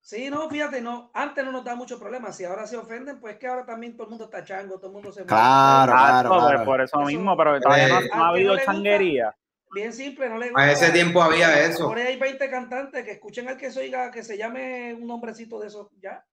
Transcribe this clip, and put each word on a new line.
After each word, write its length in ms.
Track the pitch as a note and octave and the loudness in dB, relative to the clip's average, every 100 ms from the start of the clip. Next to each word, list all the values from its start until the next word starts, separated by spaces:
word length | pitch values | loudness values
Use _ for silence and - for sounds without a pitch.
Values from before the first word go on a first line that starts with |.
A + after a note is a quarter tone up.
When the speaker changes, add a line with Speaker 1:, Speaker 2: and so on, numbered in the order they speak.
Speaker 1:
sí, 300 | _ G#3 C4+ | _ -12 -10
no, 180 | C#4+ D#4 | -8 -8
fíjate, 320 | D4 D4+ B3+ | -6 -6 -8
no, 300 | A#3 A#3+ - | -10 -12 -12
antes 320 | - C#4+ C#4+ | -10 -8 -6
no 60 | C4 | -8
nos 140 | C4 | -8
da 100 | A#3 | -10
mucho 240 | A#3+ B3+ A#3 | -12 -12 -14
problema, 340 | G3+ B3 G#3+ | -14 -12 -14
si 120 | F3 | -12
ahora 220 | F3+ F#3+ G#3+ | -10 -10 -10
se 80 | B3 | -14
ofenden, 420 | A3+ A#3 C4+ C4 | -14 -16 -14 -16
pues 160 | A#3+ G#3 | -16 -14
que 120 | B3+ | -10
ahora 180 | B3+ B3+ | -10 -10
también 280 | A3+ A#3 | -14 -14
todo 100 | A#3 | -16
el 60 | A3 | -16
mundo 140 | A3+ A3 | -16 -16
está 180 | F#3 | -16
chango, 320 | E3+ F#3+ G3 F#3+ | -14 -14 -12 -14
todo 100 | F#3 | -16
el 60 | |
mundo 180 | G3 G3+ | -18 -18
se 120 | G3 | -16
Speaker 2:
Claro, 680 | F#3+ A2 A#2+ C3+ C3+ C3+ C3 | 0 4 6 8 8 8 8
Speaker 3:
Exacto, 360 | B2 C3+ B2+ B2+ | 8 8 6 6
Speaker 2:
claro, 0 | F3+ | 4
Speaker 3:
pues, 120 | D3+ | 6
Speaker 2:
claro. 120 | C#3 | 4
Speaker 3:
por 160 | C#3 C3 | 2 0
eso 180 | C3 D3 | 0 0
Speaker 1:
Eso 60 | C#3+ | -2
Speaker 3:
mismo, 300 | D3 G3 E3+ | -2 -2 2
pero 240 | D#3 C#3+ | 4 4
todavía 280 | C3+ C#3+ C3+ | 4 6 6
no, 100 | F3 | 4
Speaker 4:
Eh, 80 | - | 0
Speaker 3:
no 100 | E3+ | 0
ha 40 | E3 | 2
Speaker 1:
al 40 | |
que 40 | F3 | 2
Speaker 3:
habido 100 | G3 | 2
Speaker 1:
no 40 | |
le 60 | C4+ | 2
gusta, 120 | C4+ | 0
Speaker 3:
changuería. 640 | G3 G3+ G3+ F#3 C#3 A2+ - _ _ _ | -2 0 2 2 0 -4 -6 _ _ _
Speaker 1:
bien 180 | G3 A3 | -10 -10
simple, 360 | A#3 C#4 C#4 C4 | -10 -14 -8 -8
no 80 | A3+ | -6
le 80 | A#3+ | -6
gusta. 160 | A#3+ | 0
Speaker 4:
A 100 | C#3 | 2
ese 180 | C#3+ E3 | 4 4
tiempo 320 | E3+ E3+ E3+ | 4 2 2
había 380 | E3 D#3+ E3+ D3 | 2 4 4 4
eso. 220 | D#3+ E3 D#3+ | 2 0 -4
Speaker 1:
Por 100 | A3 | -4
ahí 80 | B3 | -6
hay 120 | C4 | -4
veinte 300 | C4+ C4+ C4+ | -6 -6 -8
cantantes 560 | B3+ A#3 B3 C#4 C#4 | -8 -10 -12 -10 -12
que 60 | A3+ | -14
escuchen 340 | G3 G#3 B3 B3 | -16 -16 -16 -14
al 100 | C4 | -12
que 120 | C#4 | -12
se 100 | A#3+ | -10
oiga, 300 | C4 B3+ B3 | -10 -8 -10
que 120 | A#3 | -10
se 160 | A3+ G#3 | -14 -12
llame 560 | A3 B3 C4 B3+ A#3+ | -10 -10 -12 -12 -12
un 120 | A#3 A#3 | -14 -14
nombrecito 540 | A#3 A#3 A3 A3+ A3+ | -12 -14 -16 -16 -14
de 60 | G#3 | -14
esos, 220 | G#3 G3+ G3 | -16 -20 _
ya. 240 | F#3+ - _ | -18 -18 _